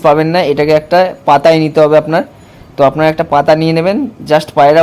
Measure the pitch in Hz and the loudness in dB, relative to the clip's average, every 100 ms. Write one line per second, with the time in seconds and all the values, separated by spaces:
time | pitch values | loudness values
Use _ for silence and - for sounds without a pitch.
0 | 156 151 160 175 147 143 147 151 156 175 | 0 0 0 -2 -2 -2 0 0 0 -2
1 | 185 - - 143 165 160 156 156 151 151 | -2 -4 0 2 2 0 0 0 2 2
2 | 147 165 - - - - - - 135 156 | 0 -4 -6 -14 -20 -20 -16 -2 -2 0
3 | 156 156 165 143 147 156 160 165 175 220 | -2 -2 -2 -2 0 0 0 -2 -2 -4
4 | 277 - 143 151 156 156 143 156 | -8 -12 -2 -2 -2 0 2 4